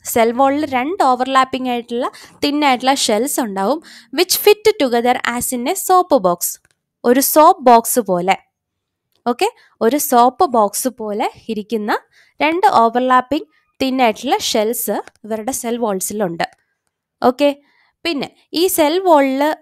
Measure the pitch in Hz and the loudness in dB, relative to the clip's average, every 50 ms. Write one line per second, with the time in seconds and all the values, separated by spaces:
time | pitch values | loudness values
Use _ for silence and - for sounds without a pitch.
0 | - - - 240 226 233 233 247 269 269 277 294 311 277 262 240 247 311 392 403 | -14 -2 0 2 2 2 2 2 2 2 2 -2 -4 -4 -4 -4 -4 -4 -2 0
1 | 330 262 254 233 254 262 269 262 262 262 - 254 254 254 240 240 233 - 233 240 | 0 0 2 0 -2 0 0 0 0 0 -4 -6 -6 -4 -6 -6 -6 -8 -6 -6
2 | 285 415 - - - - _ _ - 285 285 294 302 277 254 240 254 262 277 269 | -6 -6 -8 -12 -20 -20 _ _ -4 -2 -2 0 2 2 0 0 0 0 0 0
3 | - - 214 208 254 294 - 320 254 208 190 190 196 214 294 339 - - - - | 0 0 0 0 -2 -2 -4 -4 -4 -4 -4 -4 -2 -2 -2 -4 -6 -14 -20 -20
4 | - _ - - 370 - - - - 415 415 415 - 440 415 - 285 240 233 240 | -20 _ -4 -2 -2 0 -2 2 4 4 2 4 2 0 2 2 0 0 0 0
5 | 233 247 247 - - - 240 247 - - 254 240 240 294 381 - - - 370 359 | 0 0 0 0 -2 -4 -4 -4 -6 -6 -6 -4 -4 -4 -4 -4 0 2 2 2
6 | 359 - 294 247 185 180 175 175 - - - - _ _ _ _ _ _ _ _ | 4 2 0 2 2 0 0 -2 -4 -8 -10 -12 _ _ _ _ _ _ _ _
7 | - 240 240 277 269 - - 311 302 339 381 359 247 247 233 226 226 - - 254 | 0 2 2 2 2 2 4 6 6 6 4 4 4 6 6 6 4 2 -2 -2
8 | 202 190 180 175 175 190 190 - _ _ _ _ _ _ _ _ _ _ _ _ | -2 0 -2 0 0 0 -2 -2 _ _ _ _ _ _ _ _ _ _ _ _
9 | _ _ _ _ _ 240 247 - 359 440 - _ _ _ _ _ 220 226 - - | _ _ _ _ _ -6 -2 -2 -2 -4 -4 _ _ _ _ _ -2 0 0 0
10 | - - 254 240 240 254 254 - 370 294 233 226 208 202 - - - 254 - - | -2 2 4 4 4 4 4 0 0 0 2 0 0 0 -2 -4 -6 -6 -8 -8
11 | 220 214 202 220 294 440 - - _ - 220 214 196 - 233 214 208 226 349 539 | -10 -8 -6 -4 -6 -6 -8 -10 _ -8 -8 -8 -6 -6 -6 -6 -4 -4 -4 -4
12 | - _ _ _ _ _ _ _ 285 311 330 370 381 - - 226 226 226 214 247 | -6 _ _ _ _ _ _ _ -2 -2 0 2 2 4 4 4 2 2 2 0
13 | 254 254 254 196 - - 285 320 440 - _ _ _ _ _ _ 269 262 254 262 | 0 2 2 0 0 0 -4 -6 -6 -10 _ _ _ _ _ _ -4 -2 0 0
14 | 247 220 208 - 233 277 370 - - - - 226 208 220 247 - - 214 208 311 | 0 0 0 -2 -4 -4 -4 -2 -2 -2 -2 -2 -2 -2 -4 -4 -6 -6 -6 -6
15 | - - _ _ - 208 220 214 214 247 269 - - 226 240 233 240 214 196 190 | -8 -10 _ _ -10 -8 -8 -6 -6 -8 -8 -6 -6 -6 -4 -4 -2 -4 -4 -4
16 | - - 202 214 208 170 170 165 170 - _ _ _ _ _ _ _ _ _ _ | -6 -6 -4 -4 -4 -4 -4 -4 -6 -6 _ _ _ _ _ _ _ _ _ _
17 | _ _ _ _ - 247 247 - 285 285 277 285 _ _ _ _ _ _ _ _ | _ _ _ _ 0 0 2 2 0 0 0 -2 _ _ _ _ _ _ _ _
18 | - 339 311 269 190 - - _ _ _ - 220 359 370 - - 302 285 330 381 | -8 -6 -6 -6 -6 -8 -12 _ _ _ -4 -2 -2 0 0 0 0 0 0 0
19 | 381 359 320 285 277 269 262 269 285 311 - - | 2 4 4 4 4 2 0 0 -2 -2 -2 -4